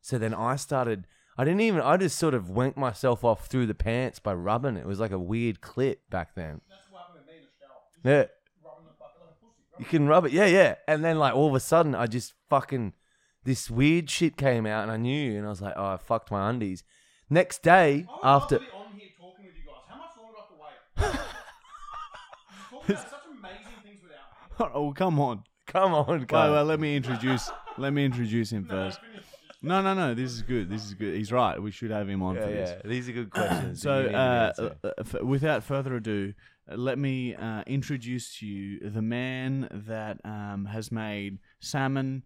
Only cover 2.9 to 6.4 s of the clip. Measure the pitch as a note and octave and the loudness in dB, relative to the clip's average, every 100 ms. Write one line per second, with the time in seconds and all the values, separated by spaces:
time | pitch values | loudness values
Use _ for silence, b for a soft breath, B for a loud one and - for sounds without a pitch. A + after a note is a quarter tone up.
2.9 | A2 C3 A#2+ A#2+ G#2+ - C3 A#2+ - A2+ | 0 0 2 4 2 0 0 0 0 0
3.9 | A#2 B2+ - - F#2 F2+ A2+ C3+ G#2 B1+ | 0 -2 -4 -4 -2 0 0 0 -4 -4
4.9 | G2 A2 F#2+ F2 A2+ A#2 G2 - - C3+ | -2 -2 -2 -2 0 -2 -4 -8 -2 -2
5.9 | - _ F#2 E2 - | -2 _ -6 -6 -10